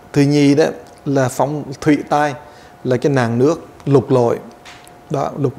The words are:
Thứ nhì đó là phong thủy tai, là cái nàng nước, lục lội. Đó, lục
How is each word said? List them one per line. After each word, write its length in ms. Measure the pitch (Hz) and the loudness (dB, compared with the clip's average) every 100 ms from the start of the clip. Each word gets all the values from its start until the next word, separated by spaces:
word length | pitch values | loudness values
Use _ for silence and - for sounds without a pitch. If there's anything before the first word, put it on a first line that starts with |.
| - | -6
Thứ 80 | - | 0
nhì 340 | 143 147 143 143 | 2 4 4 4
đó 100 | 156 - - - - | 2 -2 -16 -14 -4
là 240 | 139 127 | -2 -2
phong 340 | - 127 147 131 131 | -2 -4 -4 -10 -4
thủy 160 | 160 147 - | 0 0 0
tai, 240 | 147 147 131 - - - - | -2 -2 -4 -14 -20 -20 -12
là 140 | 123 127 | -4 -2
cái 140 | 156 | 0
nàng 260 | 135 117 117 | 0 0 2
nước, 280 | 139 165 - - - | 0 0 -8 -12 0
lục 260 | 139 - | 2 4
lội. 280 | 131 120 - - - - - - - - | 2 2 -2 -8 -20 -20 -20 -20 -20 -8
Đó, 220 | 139 147 - | -6 -6 -4
lục 160 | 131 | -4